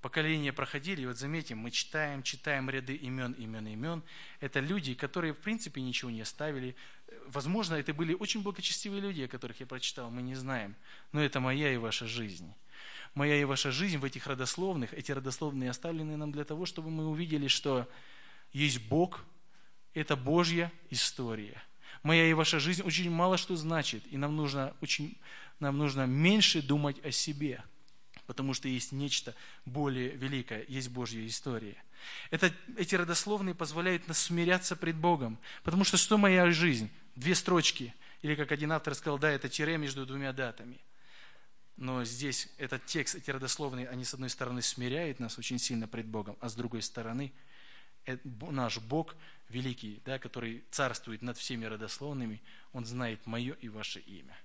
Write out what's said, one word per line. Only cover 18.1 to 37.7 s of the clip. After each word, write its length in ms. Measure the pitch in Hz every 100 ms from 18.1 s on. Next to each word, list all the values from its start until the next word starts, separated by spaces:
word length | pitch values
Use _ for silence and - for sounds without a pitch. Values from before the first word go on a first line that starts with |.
| - - - -
есть 280 | 135 147 123 110
Бог, 360 | 151 180 - - - - - - - -
это 220 | 160 151 143
Божья 560 | 127 165 170 170 170 - -
история. 720 | 127 - - 120 110 104 - - - - -
Моя 260 | 147 165 165
и 40 |
ваша 260 | 160 156 160
жизнь 240 | 147 175
очень 260 | 185 156 175
мало 280 | 165 180 180
что 180 | -
значит, 480 | 175 156 165 - 110 -
и 60 | 135
нам 180 | 143
нужно 400 | 156 147 139 135 -
очень, 360 | 156 - 143 - - - - -
нам 180 | 143 139
нужно 280 | 147 135 127
меньше 540 | 135 170 214 185 160
думать 380 | 135 147 147 135
о 80 | 151
себе, 500 | - - 143 147 117 - - - - - - -
потому 280 | 123 135
что 140 | 127 135
есть 240 | 127 -
нечто 420 | 135 143 - - - - - -
более 440 | 131 143 127 127
великое, 540 | 139 131 135 123 113 -
есть 200 | 131 127
Божья 380 | 123 117 113 113
история. 500 | 110 139 113 104 - - - - - -
Это, 200 | 160 185 175 - -
эти 180 | 180
родословные 600 | 185 170 165 202 208 190
позволяют 540 | 175 156 156 180 175 170
нас 100 | 160
смиряться 540 | - 170 170 185 180 175
пред 200 | 165 160
Богом, 420 | 175 165 120 113 - -
потому 200 | - 175
что 120 | 190 -
что 220 | - 214
моя 320 | 202 185 175
жизнь? 400 | 160 170 120 107 - -
Две 200 | - 139
строчки, 600 | 175 - 175 -